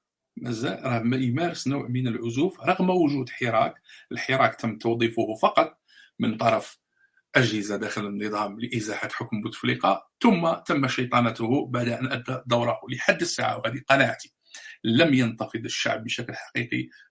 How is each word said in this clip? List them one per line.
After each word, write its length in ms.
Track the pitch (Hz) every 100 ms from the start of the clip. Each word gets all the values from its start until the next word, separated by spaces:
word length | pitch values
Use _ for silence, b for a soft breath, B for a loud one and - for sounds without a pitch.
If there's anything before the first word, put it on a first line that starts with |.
| _ _ _ -
مازال 460 | 123 110 143 -
راه 160 | 135 117
ما 180 | 117 127
يمارس 500 | 127 127 175 - 131
نوع 200 | 143 120
من 200 | 127 127
العزوف 520 | 107 117 120 180 -
رغم 300 | - 190 185
وجود 400 | 180 151 143 123
حراك. 520 | - 120 110 - - B B B
الحراك 440 | 120 - 135 117 -
تم 220 | 113 104
توظيفه 580 | 117 117 117 117 107 -
فقط 400 | 196 - - - b b b -
من 180 | 113 110
طرف 420 | 117 107 - - _ _ _ _ _ 139
أجهزة 400 | 117 107 101 101
داخل 300 | 104 - 104
النظام 540 | 101 104 104 104 104
لإزاحة 500 | 120 117 107 101 107
حكم 280 | - 117 107
بوتفليقة، 680 | 110 - 120 127 - - - _
ثم 300 | 240 180 165
تم 340 | - - 156 135
شيطنته 800 | - 123 120 120 - 113 139 -
بعد 200 | 123 120
أن 240 | 117 127
أدى 300 | 131 123 120 127
دوره 340 | 120 120 113 117
لحد 320 | - - 190
الساعة، 360 | 175 - 113 -
وهذه 240 | 113 127 -
قناعتي. 460 | 139 117 - - _ B B B B
لم 300 | 113 117 160
ينتفض 520 | 131 117 113 107 117 113
الشعب 380 | - - 107
بشكل 300 | 117 - 120
حقيقي 560 | - - 117 117 107 - b b